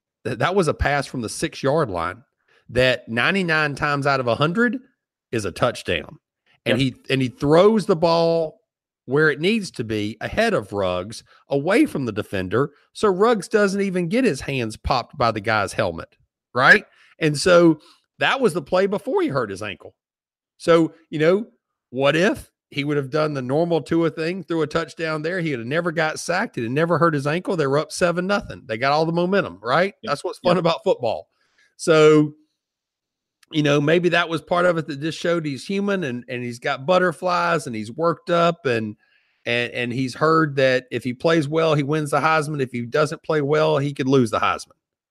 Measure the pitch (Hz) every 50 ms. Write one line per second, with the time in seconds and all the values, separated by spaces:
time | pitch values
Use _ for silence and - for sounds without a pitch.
0 | _ _ _ _ - 113 127 107 135 165 185 202 175 147 123 - - 139 143 143
1 | 131 - - 131 113 104 - - - 156 - - - 135 139 165 151 107 90 85
2 | 82 87 95 113 - _ _ _ _ _ _ _ _ - 117 123 127 131 123 -
3 | - - 113 120 123 151 180 196 185 165 160 156 151 147 139 - 147 147 143 139
4 | 135 143 139 131 127 120 113 - 147 160 175 226 240 247 214 254 - _ _ _
5 | _ _ _ _ _ _ - 113 101 92 80 - 135 123 - - - - 90 78
6 | 71 - - - _ _ _ _ _ _ _ _ - 120 131 131 135 131 - -
7 | _ - 135 135 131 120 - - - 143 156 170 190 214 226 214 165 - 190 156
8 | 175 165 165 170 170 165 165 165 160 156 151 _ _ _ _ _ _ _ _ _
9 | _ - 127 147 156 156 143 135 160 190 226 226 190 - - - 123 107 110 107
10 | 104 104 113 - 135 120 - - 220 233 196 139 107 98 104 101 95 92 90 90
11 | 92 110 113 - - _ _ _ _ - 143 143 139 170 202 262 311 - - 156
12 | 135 117 101 104 101 - - 95 92 95 101 117 143 147 - _ _ _ _ -
13 | - 214 185 175 208 240 247 202 160 - - 214 208 196 185 202 196 196 180 180
14 | 175 165 196 247 269 214 143 127 - - 139 127 117 110 104 - - - 143 123
15 | 117 - - - 123 117 107 113 101 113 110 107 98 92 - - 113 92 82 82
16 | - - _ _ _ _ _ _ _ _ - 120 131 156 190 208 - - _ _
17 | _ _ _ - 160 151 147 139 - 190 175 170 175 165 156 156 - - _ _
18 | _ _ _ - 139 160 226 277 262 202 147 175 139 - 185 185 196 196 208 185
19 | - 262 285 403 359 285 - 139 120 101 95 90 107 101 92 - - 95 - _
20 | _ _ _ _ _ _ _ _ _ _ _ _ - 170 165 170 165 151 - -
21 | _ _ - 147 151 165 185 208 233 - _ _ _ _ _ _ _ _ - 127
22 | 135 143 151 160 180 220 - - - - _ _ _ _ - 143 139 147 147 143
23 | 139 131 135 151 156 151 147 135 127 123 135 156 170 175 170 156 135 - 175 165
24 | 165 160 156 165 156 165 185 196 175 - 170 165 156 147 - 165 165 160 - -
25 | 165 160 156 156 151 165 185 190 165 160 139 117 113 120 143 170 170 175 156 160
26 | 156 156 151 135 - - 170 185 226 247 - - 113 110 127 147 165 170 175 143
27 | 170 170 156 143 135 143 151 180 175 - 202 165 147 135 135 147 156 - - -
28 | 185 175 170 175 180 190 202 202 208 - 104 90 - - 113 113 127 139 143 156
29 | 165 160 165 170 175 180 196 196 151 95 87 95 104 117 131 160 185 202 - _
30 | - 113 147 - - 180 156 - - 180 175 185 165 170 165 - - 190 165 -
31 | 120 113 95 78 - _ _ _ _ _ _ _ _ _ _ - - 175 160 156
32 | 156 156 156 151 151 151 - _ _ _ _ _ _ _ _ _ _ _ _ _
33 | _ _ _ _ _ _ _ _ _ _ - 156 147 143 143 147 143 147 165 180
34 | 170 180 165 170 175 165 165 147 - - 185 175 180 180 170 165 151 160 147 135
35 | 147 165 151 - - 175 170 170 160 151 139 120 - - 196 196 202 202 196 190
36 | 170 135 120 123 120 - 127 123 123 120 117 120 - 147 139 127 135 151 185 180
37 | 185 180 151 - 180 180 175 175 170 170 170 156 - 139 117 107 107 107 113 -
38 | 165 170 165 - _ - 170 170 165 170 170 - - 135 120 113 110 104 107 -
39 | _ _ _ _ _ _ _ _ - 123 120 120 120 117 - 123 123 120 120 131
40 | 131 123 - - 156 160 160 160 160 147 139 139 131 131 127 127 127 - 127 120
41 | - 127 123 - - 165 165 170 147 139 156 160 160 160 151 151 139 131 151 156
42 | 151 143 151 143 135 160 160 160 147 147 156 143 131 120 - 120 120 117 117 147
43 | 156 143 160 151 _ - 160 156 143 135 151 156 156 156 156 143 139 147 139 -
44 | 139 131 139 135 120 107 104 90 - 98 85 76 - - _ _ _ _ _ _
45 | _ _